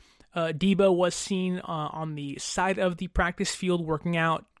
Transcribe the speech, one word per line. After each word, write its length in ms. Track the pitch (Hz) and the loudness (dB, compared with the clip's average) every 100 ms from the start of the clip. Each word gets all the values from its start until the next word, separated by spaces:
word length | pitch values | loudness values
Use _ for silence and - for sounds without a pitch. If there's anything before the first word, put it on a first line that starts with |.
| _ _ _ | _ _ _
Uh, 140 | 175 165 | -4 -2
Deebo 480 | 156 190 190 196 180 | 0 2 6 6 6
was 180 | 175 | 2
seen, 460 | - - 190 185 180 | 0 -4 -2 0 -4
uh, 300 | - 165 151 | -6 -6 -6
on 220 | 160 160 147 | -6 -6 -6
the 220 | 143 135 | -8 -8
side 400 | - - 185 196 | -6 -2 0 2
of 180 | 185 175 | 0 0
the 100 | 185 | -4
practice 460 | - 175 175 190 | 0 0 0 -4
field 320 | - 180 175 160 | -2 0 0 0
working 320 | 151 175 170 | -2 0 2
out, 280 | 165 160 - _ | 2 0 -4 _